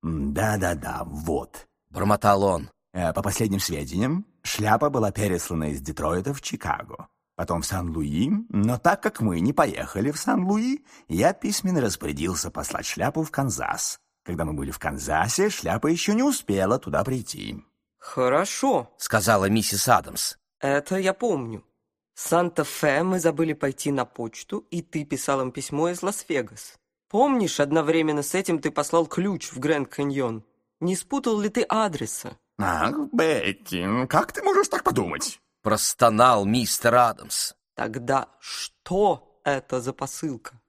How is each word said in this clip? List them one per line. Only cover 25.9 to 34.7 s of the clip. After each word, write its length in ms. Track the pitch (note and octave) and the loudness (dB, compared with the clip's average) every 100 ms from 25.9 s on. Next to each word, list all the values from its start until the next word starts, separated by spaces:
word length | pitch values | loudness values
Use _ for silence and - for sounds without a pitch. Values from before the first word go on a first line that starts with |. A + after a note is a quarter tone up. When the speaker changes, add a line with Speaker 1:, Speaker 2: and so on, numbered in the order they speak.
| F3 | 0
Speaker 3:
Лас-Вегас. 720 | F3+ G3+ - D3 A2 - - - _ _ _ | -4 -6 -4 -4 -4 -10 -20 -20 _ _ _
Помнишь, 500 | G3+ C#4 C4 F#3 - | 2 4 4 2 2
одновременно 640 | C#3+ D#3 D3+ E3 D#3 D3 | 2 4 4 2 4 0
с 120 | C#3+ | 0
этим 240 | F#3 G3 E3 | -2 0 0
ты 120 | D3 | 0
послал 360 | - - E3 D#3+ | -2 2 2 2
ключ 460 | - F#3+ F3+ - | 0 -2 -2 -8
в 60 | - | -4
Гранд 300 | C#3 D#3 C3 | 0 0 0
Каньон? 560 | - C#3+ C#3 B2+ A2+ - _ _ _ | -2 -2 0 -2 -4 -10 _ _ _
Не 140 | E3+ F#3 | -2 -2
спутал 440 | - C#4 C4 G#3+ | -2 -2 0 0
ли 80 | G#3 | 0
ты 140 | A3 | 0
адреса?» 760 | - A3 G#3+ D3 A2 - - - _ - | 0 2 0 -2 -6 -8 -12 -16 _ -4
Speaker 1:
«Ах, 360 | F#2+ E2+ E2+ D4 C#4+ | -2 2 0 0 -2
Бетти, 760 | A#3 D#3+ C#3 - G2 - F2+ F2+ A2+ C3 | 2 2 2 0 -4 -6 -4 0 0 2
как 240 | D#3+ - | 2 0
ты 100 | - | -2
можешь 260 | G4 F#4+ | 2 2
так 160 | - | 2